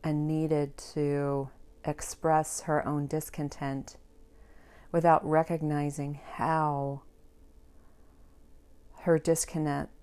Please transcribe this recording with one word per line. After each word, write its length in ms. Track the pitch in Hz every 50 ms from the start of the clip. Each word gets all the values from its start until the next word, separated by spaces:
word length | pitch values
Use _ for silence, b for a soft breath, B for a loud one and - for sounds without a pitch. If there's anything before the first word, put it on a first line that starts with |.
| -
and 240 | 160 151 151 151
needed 500 | 151 156 156 160 156 160 147 147 139 143
to 720 | - - - - 156 147 143 143 143 143 143 139 139 135 131 - - - - - - -
express 760 | - 151 - - - - - - 165 160 156 156 - - - -
her 220 | - 151 151 -
own 220 | - 147 147 143
discontent 880 | 139 156 156 151 - - - 147 143 - - 139 139 135 135 - - - - - - - - - b b b b b b b b b b b b b
without 340 | b 170 165 170 160 156 -
recognizing 960 | - 156 156 160 - 170 160 156 151 147 147 147 147 143 151 143 143 147 143 - - -
how 720 | - - 151 160 160 156 151 147 139 139 139 139 139 - - - - - - - - - - - - - - b b b b b b b b b b b b b b - - - - - - - - - - - - -
her 160 | 180 170 156
disconnect 720 | - - 165 156 - - - 165 156 147 143 143 - - - -